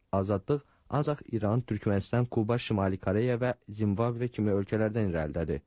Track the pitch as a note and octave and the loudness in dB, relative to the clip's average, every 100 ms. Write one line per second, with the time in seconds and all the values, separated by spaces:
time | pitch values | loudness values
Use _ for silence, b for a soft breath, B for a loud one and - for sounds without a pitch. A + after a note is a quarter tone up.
0 | _ G2 G2 G2+ - D3 - b b C3+ | _ -2 2 0 0 -4 -4 b b -2
1 | D3+ D3 - A2+ G2+ A#2+ - G#2 A2 G2 | -2 -4 -4 -2 0 0 0 -2 0 0
2 | - A#2+ A#2+ - G#2+ A#2+ - G#2+ F#2+ F#2+ | 0 0 0 0 0 0 0 0 0 0
3 | F#2+ G2+ B2 A#2+ B2 - - G#2 G#2+ G2 | 0 0 2 0 -2 -4 -8 -2 0 2
4 | A#2+ A#2 B2 - G#2+ G2+ G2 G#2+ A2 A2+ | 0 0 -4 0 2 2 2 0 0 0
5 | G#2 E2 D#2 E2+ D#2+ C#2+ | 0 0 -2 -2 -2 -4